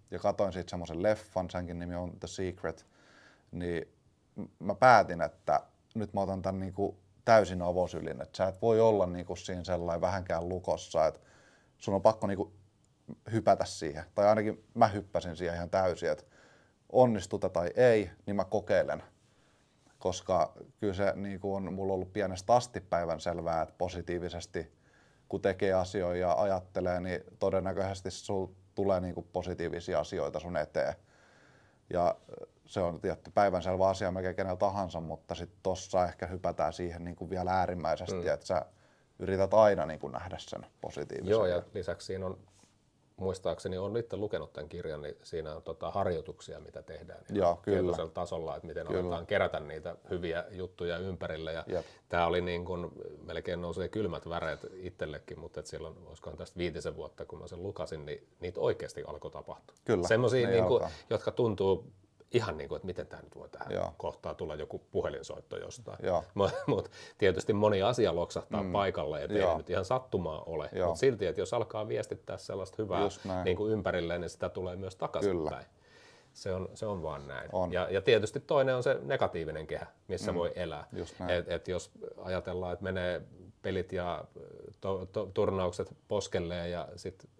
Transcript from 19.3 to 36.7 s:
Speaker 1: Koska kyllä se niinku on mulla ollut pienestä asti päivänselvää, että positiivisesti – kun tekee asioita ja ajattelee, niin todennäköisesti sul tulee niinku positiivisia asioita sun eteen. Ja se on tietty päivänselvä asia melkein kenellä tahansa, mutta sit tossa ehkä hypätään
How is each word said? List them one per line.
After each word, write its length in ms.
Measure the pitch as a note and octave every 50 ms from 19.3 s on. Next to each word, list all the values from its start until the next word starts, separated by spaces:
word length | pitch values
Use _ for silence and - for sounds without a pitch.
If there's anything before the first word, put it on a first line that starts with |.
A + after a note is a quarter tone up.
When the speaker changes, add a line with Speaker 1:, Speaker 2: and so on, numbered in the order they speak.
| _ _ _ _ _ _ _ _ _ _ _ _ _ -
Speaker 1:
Koska 540 | - F#2 F2+ - - - F#2 E2+ D#2 - - - - - - -
kyllä 140 | G#2+ G2+ F2+
se 200 | F#2+ G2+ F#2+ -
niinku 400 | F2 G2+ G2+ G2 F#2 G2+ G2 G2
on 180 | G2 F#2+ F2 F#2+
mulla 200 | F#2+ G2 F#2+ F#2+
ollut 200 | F#2 F#2 - -
pienestä 400 | G#2 G2 F#2 F#2 F#2 - - A#2+
asti 240 | B2 B2 - - F#2+
päivänselvää, 800 | - - F2 E2+ E2+ E2+ E2 D#2 - F#2 E2+ E2+ E2 E2 E2 E2
että 140 | D#2+ - -
positiivisesti – 920 | - F2 F2 F2 F2 E2+ F2 F2 F2 F2 F2 E2+ E2+ - - - F2+ E2 - _ _ _ _ _ _ _ _ _ _ _ -
kun 120 | G2 G2
tekee 320 | - G2 F#2 F#2 G#2 F#2+ F#2
asioita 440 | F#2 F2+ F#2 G2+ G2+ F2+ F2 F2
ja 160 | F2+ F2+ F2+ -
ajattelee, 680 | - G#2 G2 F#2 F#2 F#2 - - F#2+ F2+ F2+ F2+ F2+
niin 240 | F2+ F#2 F2+ - - - - -
todennäköisesti 720 | G2 F#2+ F#2+ F#2+ F2+ F#2+ F2+ F#2+ F#2+ F#2+ F#2+ F#2+ - F#2+
sul 360 | - - - - G2+ F#2+ F#2+ F#2+ - - - _ -
tulee 240 | - G2 G2 F#2+ F2+
niinku 220 | F#2 F2+ E2+ F2
positiivisia 800 | - - - F2+ F2+ F#2 F2 E2 E2+ E2 D#2+ E2+ - F#2 F2 D2+
asioita 400 | D#2 - G2 E2 C#2+ D2 - D2+
sun 180 | E2 F2+ F2
eteen. 360 | D2+ D2+ - - D#2+ C2 C#2 D2+ - _ _ _ _ - _ _ - - - - - _ _ _ _ _ - -
Ja 220 | F2 E2+ F2 - - - - - - - - _ _ _
se 140 | - - G#2
on 200 | F2+ F2 E2 D2
tietty 300 | - F#2 D#2+ - - F2
päivänselvä 560 | - G#2 G2+ G2 F2+ F2+ E2 F#2 F#2+ F#2 F#2+
asia 240 | G2 F#2+ F#2+ G#2+ F2+
melkein 240 | F2+ F#2+ F#2 F#2 F2
kenellä 220 | G2 F#2+ F#2+ F#2
tahansa, 420 | - G#2 G2 F#2+ G2+ F#2+ F2 F2 E2
mutta 340 | E2 D#2+ D#2+ - _ - F2
sit 140 | E2 F2 E2+ - _ -
tossa 420 | F#2+ F#2 F2+ - - - F#2 F2+
ehkä 220 | F2 F2 - F#2
hypätään 460 | F2 F#2 F2+ F#2 F2 E2 - D2+ D#2+